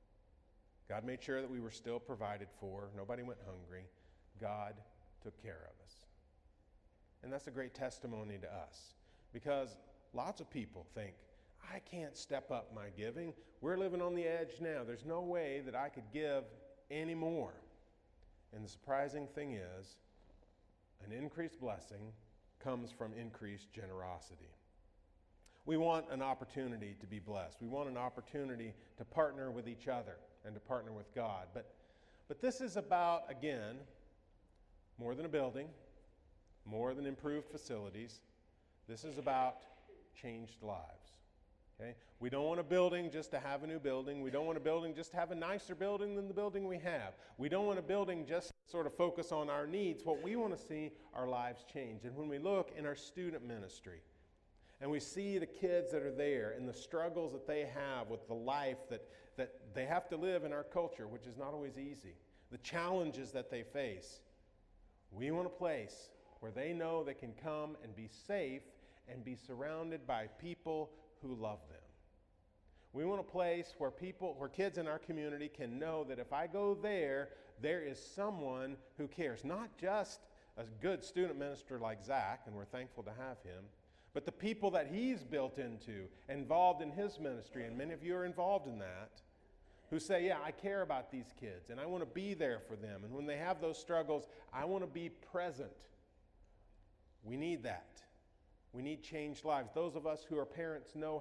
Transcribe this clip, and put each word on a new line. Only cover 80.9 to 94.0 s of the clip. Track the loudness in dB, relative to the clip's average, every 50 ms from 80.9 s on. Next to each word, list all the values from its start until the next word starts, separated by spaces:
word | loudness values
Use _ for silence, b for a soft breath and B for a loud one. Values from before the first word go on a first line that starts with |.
| 2 2 0
student | 0 2 2 4 4 2 0
minister | -2 -2 -2 -4 -6 -6 -2 0
like | 0 0 0 0 0
Zach, | 2 4 4 4 4 2 -2 -4
and | -6 -8
we're | -6 -6
thankful | -6 -6 -6 -6 -6 -8 -8 -8
to | -8 -6
have | -6 -6 -6 -8 -8
him, | -10 -10 -10 -10 -12 -14 -16 -20 b b b b b b -6
but | -4 -4
the | -4 -4
people | -2 0 0 0 2 4 4
that | 6 4 4 2
he's | 2 2 2 2 2 0 -2
built | 0 2 2 2 2 0 -2
into, | -2 -2 -4 -6 -6 -6 -6 -6 -6 -6 B B B -6
involved | -4 -2 2 6 8 10 10 10 8 8
in | 2 -2
his | 0 0 0 0 0 -2
ministry, | -2 -2 -2 -2 -6 -6 -6 -4 -4
and | -2 -2 -2
many | -2 -2 -4
of | -2 -2
you | 0 2
are | 2 2
involved | 0 2 2 4 6 6 4 4 0
in | -4 -4
that, | -4 -4 -6 -6 -8 -10 -12 -18 -20 -20 -20 -20 -20 -20 -20 B B B B B B -4
who | -2 -2
say, | 2 4 4 4 6
"Yeah, | 4 4 2 2
I | -2
care | -4 -2 -2 0 2 2
about | 2 2 2 0 0 -2
these | -6 -8 -8 -8 -10
kids, | -10 -8 -8 -8 -8 -8 -8
and | -6 -4
I | -4
want | -2 -2 -2
to | -2 -2
be | -2 -2 -2 0 2
there | 4 4 4 4 2
for | 0 -4 -6
them. | -6 -4 -4 -6 -6 -6
And | -6 -4
when | -2 -2
they | 0 0 0
have | 2 2 2 2
those | 2 2 0 0
struggles, | 0 2 4 4